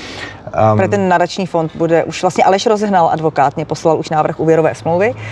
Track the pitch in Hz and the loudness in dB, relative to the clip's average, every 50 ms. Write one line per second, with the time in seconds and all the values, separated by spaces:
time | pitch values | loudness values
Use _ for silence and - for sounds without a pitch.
0 | - - - - - - - - - - - - 107 110 107 107 190 208 208 202 | -14 -14 -14 -12 -14 -14 -14 -16 -14 -6 -2 2 2 4 4 2 2 2 0 0
1 | 196 185 180 165 175 175 - - 190 165 - 170 160 156 - 160 165 160 170 160 | 2 2 2 2 2 0 -2 -4 -6 -4 -2 -2 -2 -2 -4 -2 0 2 2 2
2 | - - 160 - - 185 - - - 180 190 196 - 233 214 202 214 208 196 180 | 2 0 -2 -2 -2 -2 0 0 2 2 2 2 2 2 0 0 0 0 2 2
3 | 165 - - 160 160 156 - - 135 139 - 165 147 - - - - 165 156 - | 2 2 2 0 -2 0 0 2 0 0 0 -4 -6 -6 -6 -2 0 2 2 2
4 | 160 - 160 156 151 156 160 - 156 160 160 160 156 139 - - - 165 165 180 | 0 -2 0 0 0 0 -2 -2 0 2 2 4 2 0 0 -2 -4 -2 0 0
5 | 202 240 254 - - - | 0 0 -2 -4 -10 -12